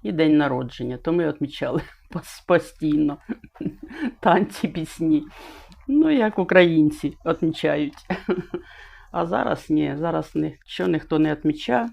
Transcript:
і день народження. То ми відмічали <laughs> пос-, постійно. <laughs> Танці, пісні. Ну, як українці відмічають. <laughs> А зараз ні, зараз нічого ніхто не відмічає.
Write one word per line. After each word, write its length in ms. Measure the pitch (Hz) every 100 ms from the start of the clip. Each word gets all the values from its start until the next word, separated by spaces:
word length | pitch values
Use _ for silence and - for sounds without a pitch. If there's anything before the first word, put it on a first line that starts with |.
і 80 | 208
день 260 | 170 160 151
народження. 600 | 147 127 127 - 120 127
То 160 | -
ми 140 | 170 160
відмічали 540 | 147 135 - 135 147 - _
<laughs> 160 | _
пос-, 360 | 175 - - -
постійно. 680 | 175 - - 156 151 151 147 - 226 - - 302
<laughs> 500 | - - 294 302 -
Танці, 480 | 208 175 202 - 180
пісні. 560 | 170 160 - 165 151 151 - - - - - -
Ну, 220 | 285 320
як 300 | 285 214 208
українці 800 | 175 180 175 160 151 151 143 - 165
відмічають. 720 | 165 165 160 151 147 147 - -
<laughs> 1040 | 180 - 185 175 180 - - - - -
А 140 | 175 170
зараз 440 | 175 - 147 -
ні, 260 | 156 147 143
зараз 380 | 165 160 156 156
нічого 540 | 156 156 _ - 180
ніхто 300 | 160 - 156
не 160 | 156 151
відмічає. 540 | 156 151 - 240 233